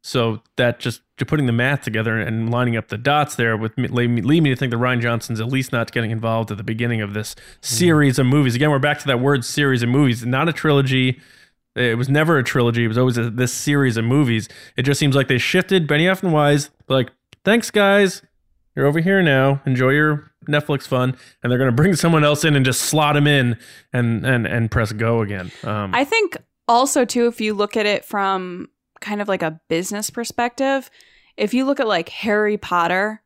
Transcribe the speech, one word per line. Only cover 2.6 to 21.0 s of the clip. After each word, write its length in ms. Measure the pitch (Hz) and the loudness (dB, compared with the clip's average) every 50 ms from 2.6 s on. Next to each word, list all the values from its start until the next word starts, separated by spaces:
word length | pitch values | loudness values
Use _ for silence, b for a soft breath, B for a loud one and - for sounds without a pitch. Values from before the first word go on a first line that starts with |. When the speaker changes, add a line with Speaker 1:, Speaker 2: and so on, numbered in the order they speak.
| 123 120 117 | 0 0 -2
Speaker 1:
up 100 | 113 - _ | -4 -4 _
the 80 | - 110 | -10 -4
dots 360 | 120 143 143 151 147 - - | -2 0 0 0 0 -2 -2
there 220 | - 120 117 113 | -2 0 0 0
with 200 | 107 110 110 - | -2 -4 -6 -4
me, 120 | - 123 - | -4 -4 -2
lead 180 | 127 123 120 120 | 0 0 0 0
me, 140 | 120 117 | 0 0
lead 180 | 90 127 151 175 160 | 2 2 2 4 4
me 60 | 139 | 2
to 40 | 127 | 0
think 140 | 113 139 123 | 0 -2 -4
that 60 | 117 | -2
Rian 240 | 117 123 127 127 120 | 0 0 0 0 0
Johnson's 400 | 117 120 117 113 - - 117 107 | 0 -2 -2 -4 -4 -6 -6 -6
at 80 | 110 120 | -4 -2
least 240 | 131 131 131 - | -2 -4 -4 -2
not 180 | - 120 113 - | -2 -4 -4 -2
getting 220 | - 123 113 107 | -4 -4 -4 -2
involved 400 | 113 110 113 113 113 113 113 104 | -4 -4 -2 -2 -2 -2 -2 -4
at 60 | 107 95 | -6 -8
the 40 | |
beginning 380 | 92 104 113 110 120 120 117 110 | -6 -8 -4 -4 -4 -2 -2 -4
of 120 | 107 98 101 | -4 -6 -6
this 200 | 107 104 - - | -8 -8 -8 -14
Speaker 2:
Hmm. 60 | B B B B B | B B B B B
Speaker 1:
series 560 | - - 120 113 180 175 160 151 147 139 127 147 | -8 -6 -2 0 2 4 4 4 4 4 4 2
of 60 | 135 | 2
movies. 280 | 123 135 151 143 127 117 | 2 4 4 2 2 0
Again, 160 | 123 151 151 | 0 0 0
we're 80 | 147 135 | 0 0
back 220 | 131 147 147 - | 0 -2 -2 -2
to 60 | - 139 | -2 -2
that 100 | 127 120 | -2 0
word 260 | 127 139 143 135 120 | 2 2 0 0 -2
series 380 | - - 147 147 139 131 120 | -4 -2 0 2 2 2 2
of 60 | 120 120 | 0 2
movies, 360 | 123 143 147 131 117 117 110 | 2 2 4 2 2 -2 -2
not 240 | 120 127 131 156 170 | -2 -2 0 0 -2
a 40 | |
trilogy. 680 | 156 - - 156 143 143 139 131 135 131 127 127 123 b b b b b b b b b _ _ _ | -4 -2 0 2 2 2 2 2 2 2 2 0 -2 b b b b b b b b b _ _ _
It 240 | - 123 120 113 117 | -2 0 0 0 -2
was 100 | 127 127 | 0 0
never 300 | 139 151 156 165 165 139 | 2 2 4 4 2 2
a 60 | 123 | 0
trilogy. 400 | - - 135 120 117 117 120 117 | 0 0 2 2 2 2 0 0
It 40 | 113 | 0
was 100 | 110 123 | 2 2
always 200 | 127 127 117 120 | 2 2 2 0
a, 100 | 117 117 | -2 -4
this 220 | 104 120 127 120 | -2 -2 -2 -2
series 440 | - - - 147 143 143 139 127 110 | -2 -4 -2 0 0 2 2 2 0
of 80 | 113 113 | 0 0
movies. 440 | 117 131 147 147 120 117 110 - - B B B B B | 0 2 2 2 2 0 -2 -2 -6 B B B B B
It 60 | - | -4
just 180 | 131 139 139 - | -2 0 0 2
seems 160 | 156 143 131 | 2 2 2
like 100 | 139 131 | 2 2
they 120 | 131 135 120 | 2 0 0
shifted 500 | - - - 185 180 - 190 185 165 143 | 0 0 0 0 0 2 0 0 2 2
Benioff 340 | 147 147 165 185 190 185 | 0 2 2 0 0 0
and 100 | - 180 | -2 0
Weiss, 380 | 156 151 147 143 147 143 139 - _ _ _ | 2 2 4 4 2 2 0 -6 _ _ _
like, 240 | - 131 131 120 - _ _ _ _ - _ _ | -2 -2 -2 -2 -2 _ _ _ _ -20 _ _
Thanks, 280 | - 214 240 - - | 2 2 2 0 0
guys. 500 | - 208 202 196 202 202 202 185 - - _ _ _ _ _ _ _ _ _ _ _ | 0 2 4 4 4 4 4 2 0 -6 _ _ _ _ _ _ _ _ _ _ _
You're 100 | 139 135 | 0 0
over 140 | 143 143 165 | 2 2 2
here 220 | 160 190 196 196 | 0 2 2 2
now. 380 | 180 156 139 135 131 139 139 139 - | 4 4 4 4 4 2 2 0 0
Enjoy 240 | 139 131 123 131 131 | -2 0 2 2 2
your 400 | 139 147 151 151 151 147 - _ _ _ - | 4 4 2 2 0 -2 -6 _ _ _ -6
Netflix 400 | - 147 147 147 - 147 135 - | -2 -2 -2 0 -2 -4 -4 -4
fun, 300 | - 135 127 | -2 -2 0